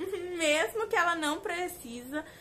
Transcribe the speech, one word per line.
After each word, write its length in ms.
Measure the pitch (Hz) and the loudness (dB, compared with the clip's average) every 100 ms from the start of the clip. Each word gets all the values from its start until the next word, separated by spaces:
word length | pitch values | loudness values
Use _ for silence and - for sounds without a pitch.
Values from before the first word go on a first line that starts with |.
| 381 | -4
<laughs> 240 | 381 359 349 | -4 -4 0
mesmo 500 | 311 302 427 440 427 | 4 4 4 0 0
que 80 | 392 | 4
ela 200 | 349 339 | 4 2
não 260 | 302 330 | 0 0
precisa. 800 | 427 349 359 - 240 240 254 302 320 - | -2 -2 -4 -6 -10 -10 -6 -6 -6 -12